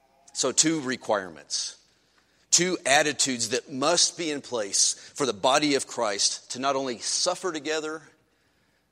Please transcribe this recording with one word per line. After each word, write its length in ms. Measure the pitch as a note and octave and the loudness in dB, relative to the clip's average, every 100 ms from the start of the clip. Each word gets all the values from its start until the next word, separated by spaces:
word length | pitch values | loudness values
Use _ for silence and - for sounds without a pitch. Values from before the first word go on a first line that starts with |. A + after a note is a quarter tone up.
| _ _ _ | _ _ _
So 180 | - C3+ | -4 0
two 280 | A2+ D#3+ D#3+ | 2 2 2
requirements, 960 | B2+ A#2+ - G#2 F#2 D2 - - - - _ _ _ _ _ _ _ | -4 -4 -2 -2 -2 -12 -8 -6 -6 -12 _ _ _ _ _ _ _
two 260 | - F#3+ E3+ B2+ | 2 2 0 4
attitudes 640 | C#3+ D3+ C3+ C#3 A#2+ A2 | 4 4 2 0 -2 -2
that 220 | A#2+ - | -2 -4
must 460 | C3 D3 F3 - - | -2 2 4 2 0
be 120 | D#3+ | -6
in 120 | C#3+ | -6
place 540 | - A#2+ G#2 - - - - - | -4 -4 -2 0 0 -2 -8 -4
for 100 | C3 | -2
the 80 | |
body 400 | G#2 C3 D3 D3+ | 0 4 4 4
of 140 | C3+ - | 2 0
Christ 640 | - A2 G2+ - - - | -2 -2 0 0 -2 -8
to 80 | B2 | -4
not 160 | C3+ C3+ | -2 0
only 240 | C3+ G#2+ | -2 -4
suffer 520 | - - F3+ F3+ F#3 | -4 -2 0 -2 -4
together, 600 | D#3 C#3+ D#3 D#3 D#3+ - _ _ _ _ _ _ _ _ | -4 -4 -4 -4 -8 -14 _ _ _ _ _ _ _ _